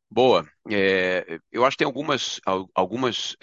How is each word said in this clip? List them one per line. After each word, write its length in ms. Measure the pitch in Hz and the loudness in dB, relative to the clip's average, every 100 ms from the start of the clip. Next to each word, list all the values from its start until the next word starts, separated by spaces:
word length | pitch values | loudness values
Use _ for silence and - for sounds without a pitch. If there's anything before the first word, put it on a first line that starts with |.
| _ | _
Boa. 380 | 107 127 95 78 _ - | 2 4 4 0 _ -4
É, 680 | 104 98 95 92 92 - 82 - | 0 2 2 2 -2 -4 -12 -10
eu 140 | 110 131 | 0 0
acho 100 | - | 2
que 40 | |
tem 80 | 147 | -2
algumas, 520 | 123 151 131 - - - | -2 -4 -4 -4 -8 -4
al-, 240 | 95 95 | -4 -2
algumas 640 | - 92 117 131 104 - - | -4 -2 -2 -2 -2 -8 -12